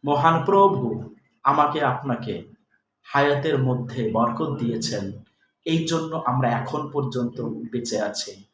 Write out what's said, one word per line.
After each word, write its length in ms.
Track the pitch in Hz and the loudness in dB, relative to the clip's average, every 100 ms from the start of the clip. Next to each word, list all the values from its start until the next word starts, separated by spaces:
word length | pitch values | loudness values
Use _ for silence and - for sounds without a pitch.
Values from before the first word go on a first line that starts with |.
মহান 400 | 143 143 160 165 | 2 4 4 4
প্রভু 680 | - 196 196 135 120 107 - - _ _ | 4 6 6 4 -2 -4 -8 -18 _ _
আমাকে 420 | 135 147 147 156 | 2 4 2 2
আপনাকে 580 | 139 127 139 120 - 87 - - _ _ _ _ | 0 -2 -4 -4 -4 -8 -10 -20 _ _ _ _
হায়াতের 560 | - 143 143 143 156 139 | -2 2 4 2 2 2
মধ্যে 520 | 127 123 - 127 110 | 2 0 -4 -4 0
বরকত 380 | 113 117 - 156 | 2 0 0 -4
দিয়েছেন, 640 | - 117 113 113 107 95 98 - _ _ _ | -2 -2 -2 -4 -4 -6 -10 -18 _ _ _
এই 200 | - 165 | -2 0
জন্য 380 | 160 165 160 160 123 | 0 -2 -2 -4 -2
আমরা 240 | 131 123 | 0 2
এখন 400 | 117 - 147 139 | 0 -2 -6 -4
পর্যন্ত 500 | 143 131 127 120 - | -4 -2 -2 -4 -4
বেঁচে 600 | 113 - 117 120 117 107 | -6 -6 -6 -6 -4 -2
আছি। 440 | 104 - - 98 98 | -2 -6 -10 -14 -20